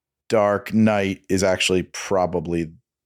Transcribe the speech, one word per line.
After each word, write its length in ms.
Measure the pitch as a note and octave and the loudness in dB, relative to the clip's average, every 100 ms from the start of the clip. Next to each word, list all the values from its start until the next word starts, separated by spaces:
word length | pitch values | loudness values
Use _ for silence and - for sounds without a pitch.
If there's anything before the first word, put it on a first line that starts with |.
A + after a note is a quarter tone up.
| _ _ _ | _ _ _
Dark 440 | A2 G2+ G2+ - | 0 2 0 -2
Knight 500 | A2 A2 G#2 G2 F#2+ _ | 0 2 2 -2 -6 _
is 140 | F#2+ | 0
actually 400 | F#2+ F2+ - F#2 | 2 0 0 0
probably 880 | E2+ - - F#2+ F2+ F2 E2 E2+ E2 E2 _ _ | -2 -10 -2 0 0 -2 -4 -4 -6 -10 _ _